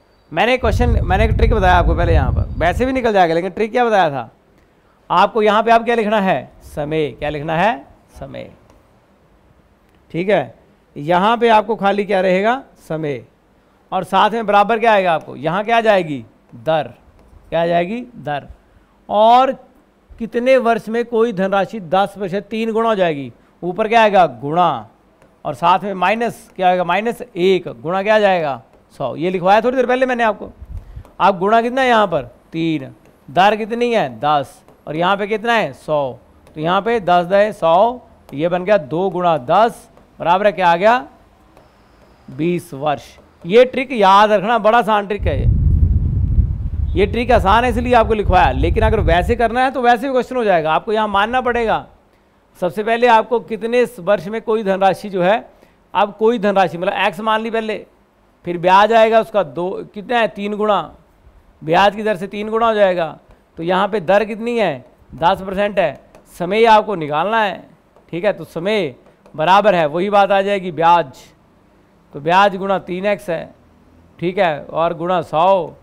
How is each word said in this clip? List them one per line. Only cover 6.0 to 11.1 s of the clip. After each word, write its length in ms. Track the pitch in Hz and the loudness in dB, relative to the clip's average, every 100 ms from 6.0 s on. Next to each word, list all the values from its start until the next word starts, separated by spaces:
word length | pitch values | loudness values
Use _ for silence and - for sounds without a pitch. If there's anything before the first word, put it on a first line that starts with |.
| 208 220 | 0 0
है? 320 | 190 147 123 - | 0 0 -4 -18
समय। 460 | - - 147 156 147 | -16 -8 -4 -2 -4
क्या 200 | 120 147 | -4 -8
लिखना 260 | 151 151 160 | -6 -4 0
है? 200 | 196 269 285 _ _ | 0 -2 -10 _ _
समय, 400 | - 139 123 120 - _ _ _ _ _ _ _ _ _ _ _ _ _ _ _ | -20 -16 -16 -16 -20 _ _ _ _ _ _ _ _ _ _ _ _ _ _ _
ठीक 180 | 160 185 | -8 0
है। 260 | 190 123 - _ _ _ - | 0 0 -10 _ _ _ -12
यहाँ 400 | 147 | -2